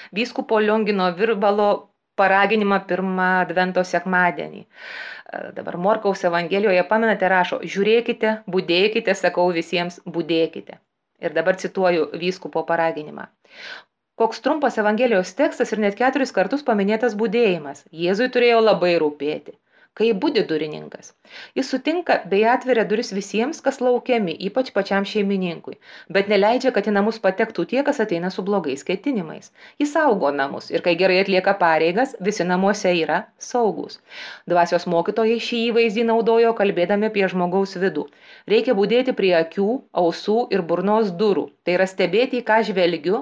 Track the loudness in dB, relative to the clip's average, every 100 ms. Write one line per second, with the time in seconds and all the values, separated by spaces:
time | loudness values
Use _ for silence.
0 | -10 -6 -4 -6 -2 0 2 2 0 0
1 | 0 0 0 2 2 2 2 0 -4 _
2 | _ 0 4 4 4 2 2 0 0 -4
3 | -2 0 2 2 0 0 0 0 -2 -2
4 | 0 2 2 0 -10 -14 -20 -20 -18 -14
5 | -14 -16 -16 -12 -12 -10 -10 -2 0 0
6 | -2 -2 0 0 0 0 2 2 2 2
7 | 2 2 2 2 2 -4 -6 -2 2 4
8 | 2 -2 -2 -2 -2 -2 0 2 2 0
9 | -2 0 0 2 0 0 -4 -4 -4 -8
10 | -8 -6 -2 0 0 -4 -16 -20 _ _
11 | _ _ -4 0 0 -2 -4 0 2 2
12 | 0 -4 -6 -6 -6 -6 -2 0 0 -2
13 | -10 -14 -18 _ _ -20 -18 -18 -20 _
14 | _ -2 -2 0 -2 0 0 0 0 2
15 | 2 2 0 -2 -2 -2 -4 0 -2 0
16 | 0 0 -2 0 0 -2 0 0 0 0
17 | -2 0 -2 2 2 0 -6 -16 _ -4
18 | -2 0 0 2 4 4 4 4 2 2
19 | 0 -2 -6 -6 -10 -20 _ _ _ -2
20 | 0 2 0 0 0 -2 -4 -8 -14 -18
21 | -20 _ _ -20 -8 -6 -4 -2 -2 -2
22 | 0 0 2 2 4 2 2 0 2 -2
23 | -2 -8 -4 -4 -4 -2 -4 0 0 0
24 | 0 0 0 -4 -4 -4 -2 -2 0 -2
25 | 0 -2 0 -2 -2 -6 -12 -18 -20 -20
26 | -2 -2 2 2 4 2 2 0 0 2
27 | 0 0 -2 0 -2 -2 -2 0 0 -2
28 | -2 -2 -4 -6 -2 -2 -2 -6 -6 -4
29 | -2 -4 -6 -12 -18 _ -20 -4 -2 2
30 | 2 2 0 0 -4 -6 -6 -2 0 2
31 | 4 4 2 2 2 2 2 4 2 2
32 | -2 -2 -4 -2 0 2 2 2 0 0
33 | 0 -2 -4 _ -6 0 0 -2 -10 -16
34 | _ -18 -16 -16 0 2 2 0 0 0
35 | 0 0 0 0 -2 -2 0 2 2 2
36 | 0 2 4 4 4 2 0 2 0 0
37 | 0 0 0 0 0 0 -2 -2 -2 -2
38 | -8 -14 -20 -20 0 2 2 2 2 2
39 | 2 0 2 2 2 -2 -2 -2 -4 0
40 | 0 0 -2 0 0 -2 0 -2 2 2
41 | 0 0 0 0 -2 _ -2 0 0 0
42 | 0 2 0 -2 2 2 2 2 0 0
43 | -2 -2